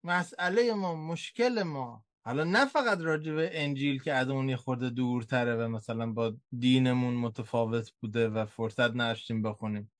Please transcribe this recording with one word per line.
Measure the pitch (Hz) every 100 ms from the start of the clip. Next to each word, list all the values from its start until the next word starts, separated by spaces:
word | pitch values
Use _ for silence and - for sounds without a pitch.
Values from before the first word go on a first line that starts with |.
مسئله | 170 180 175 - 180 202 240
ما، | 208 185
مشکل | 160 156 165 - - 240 233
ما، | 180 143 123 113 _ _
حالا | 113 131
نه | 160 202 269
فقط | 302 247 196
راجع | 165 156 156
به | 156 165
انجیل | 160 147 139 143 135
که | 156
از | 135 131
اون | 135 135
یه | 127
خورده | - 123 127
دورتره | 120 127 123 113 131 120 117
و | 113
مثلاً | 113 - 113 113
با | 113 117 110 _ 123
دینمون | 123 131 127 123 123
متفاوت | 120 117 110 113 120 117 117 113 _
بوده | 113 113 113
و | 110 107
فرصت | - 113 - 120 120
نداشتیم | 117 110 - 113
بخونیم | 110 107 107 104 104